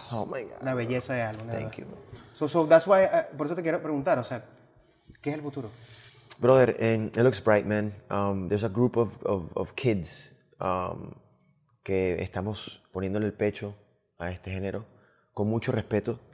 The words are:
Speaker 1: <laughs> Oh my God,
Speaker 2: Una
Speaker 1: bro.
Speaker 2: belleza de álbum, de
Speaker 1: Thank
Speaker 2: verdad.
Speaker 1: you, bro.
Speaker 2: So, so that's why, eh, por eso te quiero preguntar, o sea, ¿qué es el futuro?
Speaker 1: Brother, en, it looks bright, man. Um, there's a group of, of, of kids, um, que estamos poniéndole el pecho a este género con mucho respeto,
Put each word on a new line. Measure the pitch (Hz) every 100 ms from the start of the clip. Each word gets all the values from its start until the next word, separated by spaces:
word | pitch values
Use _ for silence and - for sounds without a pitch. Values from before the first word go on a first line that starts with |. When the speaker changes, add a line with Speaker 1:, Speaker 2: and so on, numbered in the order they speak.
Speaker 1:
<laughs> | -
Oh | 113
my | - 135
God, | 98 -
Speaker 2:
Una | 131
Speaker 1:
bro. | 127
Speaker 2:
belleza | 117 127 -
de | 127
álbum, | 110 110 117
de |
Speaker 1:
Thank | 113
Speaker 2:
verdad. | 110 -
Speaker 1:
you, |
bro. | - - - - -
Speaker 2:
So, | - 151
so | 165 156
that's | 165 185
why, | 190
eh, | 180 165 - 139
por | 147
eso |
te | 175
quiero | 160 170
preguntar, | 151 143 139 135
o |
sea, | 117 120 - - _ _ _ _ - -
¿qué | 147
es | 151
el |
futuro? | 147 139 113 - - - - - - -
Speaker 1:
Brother, | 120 131 117 -
en, | 113 113 110
it | 110
looks | 127 -
bright, | 110 104 101
man. | 104 107 101 -
Um, | 101 101 98 90
there's | 101
a | 110
group | 98 123 117
of, | 107 -
of, | - 98 80
of | - 92
kids, | - 127 104 78 - - _ _ -
um, | 92 92 90 85 - - _ _ _ _ _ _
que | - 95 92 85
estamos | 92 95 101 104 - - _
poniéndole | 92 95 104 107
el |
pecho | - 107 - 101 104 _ _ _ -
a | 87
este | 90 98
género | 95 98 92 113 _ _ _ _
con | - 104
mucho | 113 127
respeto, | 113 - 107 120 113 -